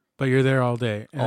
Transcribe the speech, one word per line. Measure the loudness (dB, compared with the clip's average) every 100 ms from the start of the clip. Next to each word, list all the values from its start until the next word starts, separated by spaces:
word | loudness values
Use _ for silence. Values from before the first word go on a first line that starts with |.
| _ _
But | 0
you're | 2
there | 2 2
all | 0 -2
day. | -4 -6 -8
And | -4